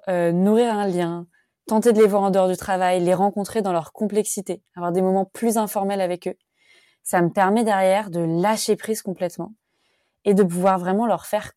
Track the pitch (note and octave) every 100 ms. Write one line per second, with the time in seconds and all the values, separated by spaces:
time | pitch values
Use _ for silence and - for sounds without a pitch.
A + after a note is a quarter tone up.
0 | - F3+ E3+ F3 F#3+ A3 A#3+ G#3 G3+ F3
1 | E3+ E3+ F3 _ _ _ - A3 A3+ A3
2 | G#3+ G3+ G3 F#3+ F#3 F3+ - F#3+ F#3 F#3
3 | F3 F3+ G3+ G3+ G3 A#3 G3+ F3 D#3+ -
4 | G#3+ G3+ G#3 - F#3+ F3+ _ - F3 F3
5 | F#3 F#3+ F#3+ - A#3 A3+ G#3 G#3 G3 G3+
6 | F#3 F3+ F#3+ - _ _ _ _ _ _
7 | - F#3 E3+ G3+ F#3+ G#3+ A3+ G3 F#3+ G3
8 | G#3 E3+ E3 E3 G3 A3 - G#3 - A3
9 | - F3+ F3+ - - A3 _ _ _ _
10 | _ _ - G3+ G3 F3 F#3+ F#3+ F3 F#3+
11 | A#3 F3 - G#3+ G#3